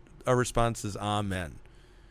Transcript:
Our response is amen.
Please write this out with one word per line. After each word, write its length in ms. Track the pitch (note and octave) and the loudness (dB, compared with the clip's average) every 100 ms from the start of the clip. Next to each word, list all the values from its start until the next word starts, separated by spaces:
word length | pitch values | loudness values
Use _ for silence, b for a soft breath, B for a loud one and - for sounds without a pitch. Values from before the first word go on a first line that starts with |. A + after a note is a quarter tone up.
| - - - | -18 -6 2
Our 100 | B2 | 4
response 480 | B2 - A#2 A2+ | 4 2 2 0
is 120 | G#2+ F#2 | -6 -4
amen. 600 | G#2 G#2 G#2 F#2 E2 B1 - b b b b | -2 0 0 -2 -4 -10 -18 b b b b